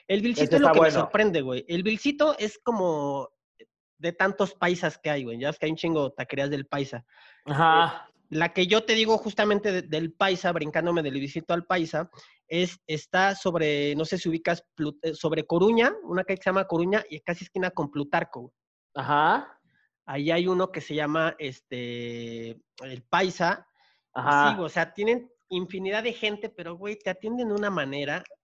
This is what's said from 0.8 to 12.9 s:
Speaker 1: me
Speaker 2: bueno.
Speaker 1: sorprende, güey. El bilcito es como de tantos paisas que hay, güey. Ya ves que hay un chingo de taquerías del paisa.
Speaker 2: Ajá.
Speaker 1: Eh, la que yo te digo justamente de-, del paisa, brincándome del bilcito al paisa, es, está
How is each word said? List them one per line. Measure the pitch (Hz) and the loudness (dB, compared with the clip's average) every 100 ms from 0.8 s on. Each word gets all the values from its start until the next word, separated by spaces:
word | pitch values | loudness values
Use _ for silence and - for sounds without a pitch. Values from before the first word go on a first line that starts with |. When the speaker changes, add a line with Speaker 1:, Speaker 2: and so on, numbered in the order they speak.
Speaker 1:
me | 160 | 8
Speaker 2:
bueno. | 143 | 6
Speaker 1:
sorprende, | - 202 214 165 | 2 2 4 2
güey. | 131 127 - | 0 -4 -2
El | 175 190 | -2 0
bilcito | 220 285 285 302 294 | 0 -2 2 2 2
es | 214 - | -4 -4
como | - 226 180 156 143 139 127 - _ _ - _ _ _ | -4 0 0 0 -2 -4 -6 -14 _ _ -20 _ _ _
de | 165 | -6
tantos | 170 190 196 196 - | 0 0 2 -2 0
paisas | 180 180 160 - | 0 0 -2 -4
que | 156 | -4
hay, | 147 123 | -4 -4
güey. | 117 | -6
Ya | 135 | -6
ves | 156 | -4
que | 156 | -4
hay | |
un | 160 | -2
chingo | 170 160 139 | 0 0 -2
de | - | -4
taquerías | 127 135 139 | -6 -4 -2
del | 143 135 | -4 -4
paisa. | 143 139 120 - _ - _ - | -6 -6 -8 -14 _ -20 _ -6
Speaker 2:
Ajá. | 143 165 160 165 - - | 4 6 6 4 0 -14
Speaker 1:
Eh, | _ _ | _ _
la | 156 170 | -2 0
que | 185 185 | 0 2
yo | 214 220 | 2 2
te | 220 | 2
digo | 220 220 | 4 2
justamente | 220 202 208 202 208 | 0 0 2 2 0
de-, | 185 | -2
del | 170 156 165 | -2 -4 -4
paisa, | - 196 180 185 | 0 0 2 0
brincándome | 170 151 160 165 170 | 0 -2 0 0 0
del | 151 135 | 0 -4
bilcito | 139 165 156 170 | -4 -6 -4 -4
al | 170 | 0
paisa, | 185 160 156 175 - - _ _ | -2 0 -4 -6 -10 -20 _ _
es, | 165 180 - | -2 -2 -4
está | - | -8